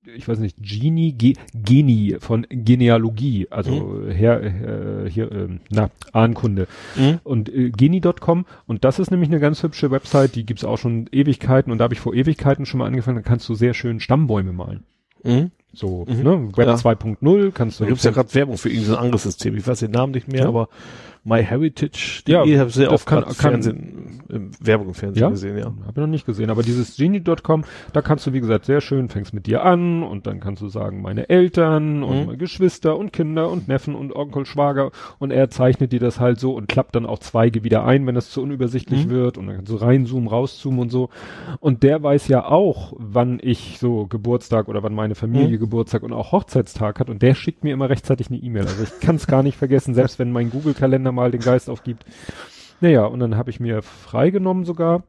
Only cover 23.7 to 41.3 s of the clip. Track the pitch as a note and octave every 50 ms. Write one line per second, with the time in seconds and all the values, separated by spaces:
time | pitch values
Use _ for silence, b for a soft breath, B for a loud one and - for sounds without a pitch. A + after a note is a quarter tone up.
23.7 | - - - - - - - - - - - - - A2+ F#2+ G2+ - - - A2
24.7 | A2 G#2+ G2+ F#2 F2+ - - G2+ G2 G#2+ A#2 - - G2 G2 G2 G2+ G#2 A2 A#2
25.7 | G#2+ G#2+ G2+ G#2 A2+ C#3 D3 D#3 D#3+ D3+ - - A2 G2 A2+ G#2+ A2 A2 A#2 A#2
26.7 | A#2+ B2 A#2+ - - - C#3 F3 G3+ G3+ E3+ F3+ E3 E3 - - D#3+ D#3+ D3+ B
27.7 | B B B B - D3 - - D#3 C#3+ - C#3+ C3 C3 A#2+ A2 A2 G#2 - -
28.7 | C#3 D3 - - C#3+ C3+ B2+ A2+ - G2+ G2 - - G2+ F2+ G#2+ A2+ B2+ - F#3
29.7 | F3+ F3 F3 F3 E3+ E3 E3 G2 F#2+ G2 - - G2+ F#2+ - G2+ G2 - G#2 G2+
30.7 | G2 A2 G#2 G2+ G2 G2 G2 F#2+ G2+ A2 B2 - E3+ F#3 F3+ F3+ - F3 E3 D#3+
31.7 | D#3 D#3 D3+ D3+ D3 D3 C#3 B2+ C3 C#3 D3 - A#2+ B2+ E3+ F3 - - F#3 F3+
32.7 | - - - D#3+ D#3 D#3+ G#3 G#3 - - E3 D3+ D#3 D#3+ D#3+ E3+ F3 F3+ G2 A2+
33.7 | C3 C#3 - D3 C#3+ - C#3 C#3 - - D3 C#3+ - C#3 C3+ - - C#3 C#3+ C#3+
34.7 | C#3 C3+ C#3 C3+ B B B B B B C#3 C#3 B2+ B2+ C3+ B2 - - B2+ B2+
35.7 | C3 - C#3 A#2+ B2 A#2+ B2 A#2+ - - A#2+ B2 B2 A2+ B2 C3 C3 A2+ G2+ G2+
36.7 | - - C3 _ - A#2+ A#2 A#2 G#2+ - - - - A2+ A2+ A#2+ A2+ A#2+ G#2+ A#2
37.7 | A2+ G#2+ A2 A#2 C3 C#3 C#3 B2+ B2 A#2+ A#2 - - C#3 B2+ C#3+ C#3+ B2+ B2+ A#2
38.7 | A#2+ B2+ - - C3 C#3 D#3 F3+ B2 B2+ B2 B2 B2 - F#2+ G2 G2+ F#2+ F#2+ G2+
39.7 | A2+ G#2 A2 A#2+ B2+ C3+ B2+ A#2 C3 C3 A#2 A2 A2 A#2 C3 C3+ - - - C#3+
40.7 | C3 B2 B2 A#2 A#2+ B2+ B2+ B2 B B B B